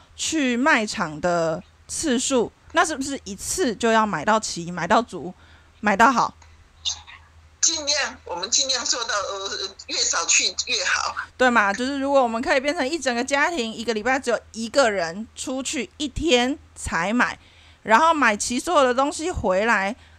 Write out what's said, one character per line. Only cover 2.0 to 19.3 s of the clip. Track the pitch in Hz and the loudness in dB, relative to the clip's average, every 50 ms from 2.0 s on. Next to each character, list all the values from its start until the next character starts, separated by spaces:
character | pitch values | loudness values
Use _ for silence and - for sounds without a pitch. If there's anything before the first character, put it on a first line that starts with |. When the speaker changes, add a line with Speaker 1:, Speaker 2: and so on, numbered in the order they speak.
| - 320 247 247 | -2 0 0 0
Speaker 1:
数， | - - 269 247 202 - - _ _ - - | 0 0 2 0 0 0 -4 _ _ -2 0
那 | 320 - | 2 2
是 | 311 311 | 2 0
不 | 269 | -4
是 | 269 277 277 - - | -4 -6 -6 -8 -8
一 | 190 202 | -10 -12
次 | 185 - - - - 370 262 202 | -10 -8 -6 -2 0 0 0 0
就 | - - 233 | 0 2 2
要 | 226 220 220 | 4 4 2
买 | 214 190 156 147 | 2 -2 -2 0
到 | 214 214 220 | 2 2 2
齐、 | 208 - - 170 170 165 | 0 -2 -6 -8 -8 -8
买 | 180 139 160 | -6 -6 0
到 | 202 - 240 | 4 4 4
足、 | 240 - - 175 131 175 190 - - - - - _ _ _ _ | 4 2 -6 -12 -12 -12 -14 -16 -20 -20 -20 -20 _ _ _ _
买 | - 208 202 | -2 0 4
到 | 185 226 254 | 6 6 6
好？ | 254 226 160 - - - - - - - - _ _ - - - - - - - - - - - _ - - - - _ | 6 4 0 -2 -4 -10 -20 -20 -20 -20 -20 _ _ -10 -8 -8 -8 -8 -10 -18 -20 -20 -20 -20 _ -20 -20 -20 -6 _
Speaker 2:
尽 | - - 320 320 294 | -2 -2 -2 -2 -4
量， | 285 294 294 262 226 - - - | -4 -2 -2 -2 -4 -6 -10 -12
我 | - 175 | -10 -8
们 | 175 185 214 | -8 -4 -2
尽 | 240 - 285 262 | -2 0 0 0
量 | 262 247 233 | -2 -4 -4
做 | - - 262 233 | -4 -4 -4 -4
到， | - 233 | -4 -4
呃， | 208 190 175 196 196 196 202 214 190 196 190 - - - - | -4 -4 -4 -6 -8 -8 -8 -8 -8 -8 -10 -12 -16 -14 -8
越 | 302 - | -6 -4
少 | 240 - - 185 165 | -2 -2 -2 -2 0
去 | - - - - 214 - - - | 0 0 0 0 0 -4 -6 -6
越 | - 247 214 180 | -4 -4 -4 -2
好。 | - - - - - - - - - - - | -2 -2 -2 -2 -4 -6 -8 -10 -12 -2 0
Speaker 1:
对 | 247 247 | 2 4
嘛， | 240 233 208 196 | 4 4 4 2
就 | 196 196 247 | 0 0 -2
是 | 262 285 277 | -4 -2 -2
如 | 269 277 | -2 2
果 | 285 269 | 2 4
我 | 254 233 | 2 2
们 | 226 226 | 0 -2
可 | 262 339 311 | 0 0 0
以 | 277 | 2
变 | 247 294 294 | 2 0 -2
成 | 349 277 | -2 -2
一 | 254 320 339 | -2 -2 -2
整 | 254 269 240 | -2 -2 -2
个 | 233 240 | -2 -2
家 | 262 269 277 294 339 | 0 0 2 2 2
庭， | 349 330 226 226 220 | 0 -2 -4 -4 -6
一 | - 226 | -6 -4
个 | 220 226 | -4 -4
礼 | 214 202 | -2 0
拜 | 247 262 277 | 0 0 0
只 | 262 247 | 0 0
有 | 226 - - - | -2 -2 -2 -8
一 | - 214 226 226 | -10 -10 -10 0
个 | - 269 277 233 | 4 4 4 4
人 | 208 190 170 160 165 196 220 - - | 4 0 -2 -4 -4 -8 -10 -12 -12
出 | - - 302 254 262 269 | -12 -8 -6 -6 -6 -4
去 | - - 294 220 - - | -4 -4 -4 -6 -6 -6
一 | - 302 | -6 -8
天 | 294 - - 302 330 285 240 240 254 294 320 - - _ | -6 -4 -2 2 4 4 4 4 2 -2 -4 -8 -16 _
采 | - - - - 165 165 196 220 | -14 -10 -6 -4 -2 -2 0 2
买， | 247 226 165 - - - - - - - - - _ | 2 0 0 0 -6 -14 -20 -20 -20 -20 -20 -20 _
然 | _ 208 214 226 | _ 4 4 6
后 | 320 330 330 | 6 6 4
买 | 302 269 226 208 | 4 4 2 2
齐 | 208 - - 240 254 | 2 -2 -4 -4 -4
所 | - - 349 302 | -2 2 4 4
有 | 269 | 4
的 | 254 247 | 4 4
东 | 247 269 294 | 2 0 0
西 | 302 - 311 370 | -2 -4 -6 -6